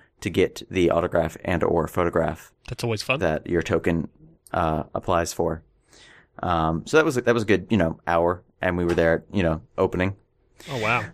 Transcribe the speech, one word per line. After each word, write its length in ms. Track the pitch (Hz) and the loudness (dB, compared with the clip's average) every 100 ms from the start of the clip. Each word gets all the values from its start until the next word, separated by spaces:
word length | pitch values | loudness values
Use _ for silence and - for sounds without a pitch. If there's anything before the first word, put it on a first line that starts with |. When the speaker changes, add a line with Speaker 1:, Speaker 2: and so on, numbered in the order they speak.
| _ - | _ -10
Speaker 1:
to 80 | 101 | -4
get 340 | 87 92 - - | 0 0 -2 -6
the 180 | 92 85 | 2 2
autograph 480 | 82 87 85 80 - - | 2 2 0 0 -4 -4
and 180 | 85 | -2
or 240 | 82 82 80 | 0 0 -2
photograph 640 | - 85 85 80 82 - _ - | 0 0 0 -2 -4 -12 _ -16
Speaker 2:
That's 160 | - | -8
always 200 | 117 107 | -4 -4
fun. 160 | - 131 | -4 -2
Speaker 1:
that 260 | 87 78 - | 0 -2 0
your 140 | 85 | -2
token, 480 | 80 82 - 85 - _ - _ _ | 0 0 2 0 -2 _ -20 _ _
uh, 320 | - 82 78 - - | -2 0 -2 -4 -6
applies 360 | - 87 82 | -2 0 0
for. 300 | - 85 80 - _ _ - - - _ - | -2 -4 -4 -12 _ _ -20 -20 -20 _ -8
Um, 420 | 90 85 80 82 - | -2 0 0 -2 2
so 100 | 151 | 2
that 80 | 156 | 2
was, 100 | 123 | 0
that 180 | 123 | 2
was 100 | 120 | 2
a 20 | 104 | 2
good, 220 | 95 90 | 0 2
you 80 | 110 | 2
know, 220 | 82 - - | 2 -2 -2
hour, 340 | 85 85 90 - - | 2 2 0 -8 -6
and 160 | 92 90 | -2 0
we 100 | 85 | 0
were 80 | 85 | 2
there, 280 | 82 82 - | 4 2 -2
you 120 | 101 | -2
know, 180 | 85 80 - - | 0 -2 -4 -2
opening. 380 | - 90 92 101 _ _ _ _ - | 0 0 -2 -4 _ _ _ _ -10
Speaker 2:
Oh, 80 | 131 | -4
wow. 240 | 107 120 104 | -2 -2 -4